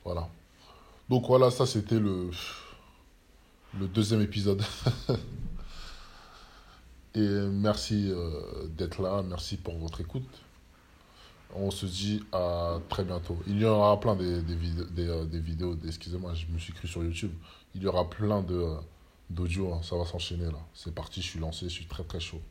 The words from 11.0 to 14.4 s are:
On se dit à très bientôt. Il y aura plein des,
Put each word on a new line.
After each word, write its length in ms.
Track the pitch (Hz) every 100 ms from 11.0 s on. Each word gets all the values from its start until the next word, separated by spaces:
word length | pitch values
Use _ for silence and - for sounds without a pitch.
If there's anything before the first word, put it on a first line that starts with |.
| - - - - -
On 160 | 95 98
se 140 | 95 98
dit 360 | 92 101 104 -
à 460 | 92 90 87 85 85 -
très 160 | -
bientôt. 320 | 90 90 87 85 92
Il 100 | 101
y 60 |
aura 340 | 110 107 104 104
plein 160 | 117
des, 280 | 98 90 87